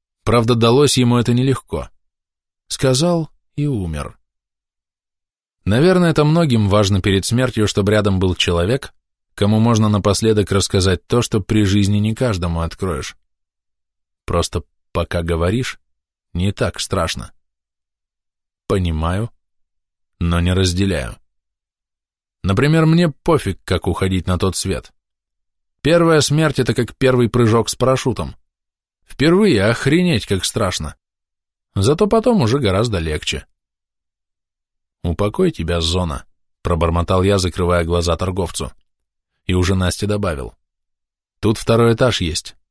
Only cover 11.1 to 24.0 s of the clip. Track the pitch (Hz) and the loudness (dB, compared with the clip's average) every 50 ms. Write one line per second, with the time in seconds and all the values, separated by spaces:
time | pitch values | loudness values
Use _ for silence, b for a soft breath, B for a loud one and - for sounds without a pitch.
11.1 | 127 123 113 - - 107 92 - 107 107 104 95 98 104 101 95 104 104 104 110 | -2 -2 0 0 -2 -4 -2 0 0 2 2 2 2 2 2 2 2 0 0 -2
12.1 | 110 - 131 120 104 87 90 87 82 82 82 90 - - 98 92 80 65 - - | -2 -2 -2 -2 -2 -2 -4 -4 -4 -4 -4 -6 -6 -6 -6 -6 -6 -6 -8 -12
13.1 | - _ _ _ _ _ _ _ _ _ _ _ _ _ _ _ _ _ _ _ | -16 _ _ _ _ _ _ _ _ _ _ _ _ _ _ _ _ _ _ _
14.1 | _ _ _ - 87 87 85 - - 87 - _ _ _ _ _ - 87 85 - | _ _ _ -4 -2 -2 -2 -4 -6 -8 -8 _ _ _ _ _ -6 -6 -6 -4
15.1 | - 87 85 82 85 82 85 90 107 123 127 - - - _ _ _ _ _ _ | -4 -6 -4 -4 -2 -2 -2 -2 -2 -2 -4 -8 -10 -14 _ _ _ _ _ _
16.1 | _ _ _ _ - 85 90 101 - - 123 98 - - - - - 95 82 82 | _ _ _ _ -6 -4 -4 -4 -2 -4 -4 -6 -4 -8 -8 -6 -4 -2 -2 -4
17.1 | - 69 53 - - _ _ _ _ _ _ _ _ _ _ _ _ _ _ _ | -6 -8 -12 -16 -20 _ _ _ _ _ _ _ _ _ _ _ _ _ _ _
18.1 | _ _ _ _ _ _ _ _ _ _ _ - 101 98 90 85 80 78 80 85 | _ _ _ _ _ _ _ _ _ _ _ -4 -2 -2 0 -2 -2 -2 -2 -2
19.1 | 90 98 117 - - _ _ _ _ _ _ _ _ _ _ _ _ _ _ _ | -2 -4 -6 -8 -10 _ _ _ _ _ _ _ _ _ _ _ _ _ _ _
20.1 | _ - 87 85 85 85 85 90 90 92 95 90 87 90 101 98 87 73 64 55 | _ -4 -2 0 0 0 0 0 0 0 0 0 0 -2 -2 -2 -2 -4 -6 -8
21.1 | - - _ _ _ _ _ _ _ _ _ _ _ _ _ _ _ _ _ _ | -12 -16 _ _ _ _ _ _ _ _ _ _ _ _ _ _ _ _ _ _
22.1 | _ _ _ _ _ _ - 92 98 92 131 147 156 165 160 160 160 170 175 160 | _ _ _ _ _ _ -4 -2 0 2 2 2 4 4 4 4 4 4 2 0
23.1 | - _ - - 160 135 - - 95 - _ - 95 90 - 95 87 - | -2 _ 0 0 0 0 0 -4 -6 -6 _ -4 -4 -2 -2 -2 -2 -2